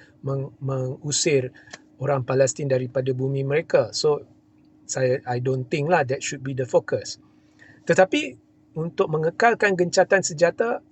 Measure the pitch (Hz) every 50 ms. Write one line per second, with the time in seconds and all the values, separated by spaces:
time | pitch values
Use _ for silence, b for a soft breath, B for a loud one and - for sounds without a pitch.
0 | B B B B - 135 139 135 135 139 - _ 139 135 135 131 127 127 147 -
1 | - 147 143 - - 170 143 131 123 127 B B B B B B B _ _ -
2 | 131 139 139 135 120 - 131 135 135 127 - - 147 135 131 127 127 123 - 135
3 | 127 135 127 127 131 135 139 135 139 135 143 160 165 - - 151 120 104 - -
4 | - 151 147 - - - _ _ _ _ _ _ _ _ _ _ _ - - 131
5 | 131 127 127 - - 127 123 123 123 131 131 131 123 - 170 147 143 165 185 160
6 | 135 117 135 - - - 147 139 131 139 135 131 127 120 175 165 - - 135 107
7 | - - - - _ _ _ _ _ _ B B B B B B _ - 170 185
8 | 190 - 294 294 - 269 - - _ _ _ _ _ _ _ 156 165 170 - -
9 | 147 151 156 160 156 170 - - 226 240 233 233 214 202 190 170 180 170 - 190
10 | 180 - 196 190 - - 160 147 170 175 175 - 226 233 240 - - _